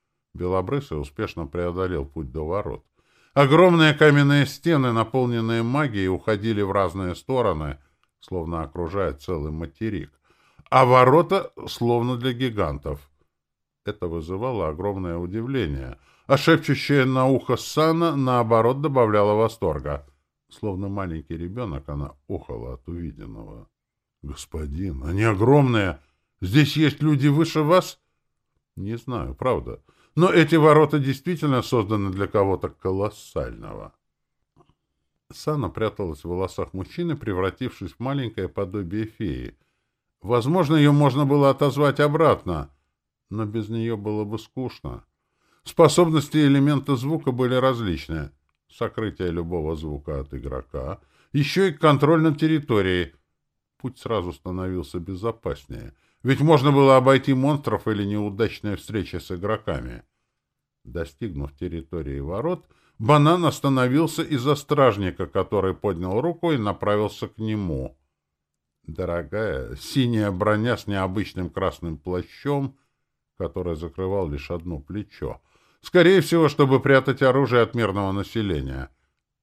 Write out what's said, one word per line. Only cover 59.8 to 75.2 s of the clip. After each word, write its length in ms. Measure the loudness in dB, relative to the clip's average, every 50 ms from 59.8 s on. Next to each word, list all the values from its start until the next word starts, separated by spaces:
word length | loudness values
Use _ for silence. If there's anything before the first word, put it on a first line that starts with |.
| -8 -10 -14 -16 -18 _ _ _ _ _ _ _ _ _ _ _ _ _ _ _ _
Достигнув 720 | -12 -8 -8 -8 -8 -10 -10 -10 -10 -8 -8 -10 -10 -10
территории 640 | -10 -10 -10 -10 -10 -12 -10 -10 -10 -8 -8 -8 -8
ворот, 460 | -8 -8 -6 -6 -4 -6 -6 -8 -10 _ _ _ _ _ _
банан 480 | -4 2 4 4 6 6 4 4 2 2
остановился 800 | 0 -2 -2 -2 0 0 2 2 2 2 2 0 0 -2 -4 -4
из-за 320 | -4 -4 -2 0 0 -2
стражника, 720 | -2 -2 -2 2 4 4 4 4 2 -2 -4 -4 -6 -6
который 480 | -4 -2 -2 -2 0 0 0 0 0 -2
поднял 440 | -2 -4 -4 -2 -2 -4 -4 -2 -2
руку 300 | -2 -2 -4 -4 -2 -2
и 60 | 0
направился 720 | 0 0 -2 -4 -2 -2 0 0 2 0 -2 -4 -8 -12
к 100 | -12 -10
нему. 580 | -8 -6 -4 -4 -4 -4 -4 -4 -6 -6 -10 -14 _ _ _ _ _ _ _ _ _ _ _ _ _ _ _ _ _ _
Дорогая 880 | -14 -10 -8 -6 -4 -4 -6 -6 -6 -6 -6 -4 -4 -4 -6 -8 -10 -12
синяя 560 | -14 -14 -4 -2 -2 0 0 0 0 -2 -2
броня 460 | -2 -2 0 0 0 2 0 -2 -2
с 100 | -4 -4
необычным 640 | -4 -4 -2 -2 -2 -2 -4 -6 -6 -6 -8 -8 -8
красным 480 | -4 -4 -4 -4 -4 -6 -8 -10 -10 -10
плащом — 760 | -8 -6 -6 -6 -6 -8 -14 -8 -4 -4 -2 -2 -4 -6 -8 _ _ _ _ _ _ _ _ _ _ _ _
который 380 | -8 -8 -6 -6 -6 -6 -4 -6
закрывал 520 | -6 -8 -10 -8 -6 -4 -2 -2 -2 -2
лишь 220 | -4 -6 -8 -8 -8
одно 300 | -8 -6 -6 -6 -8 -8
плечо. 600 | -10 -10 -10 -10 -10 -12 -12 -10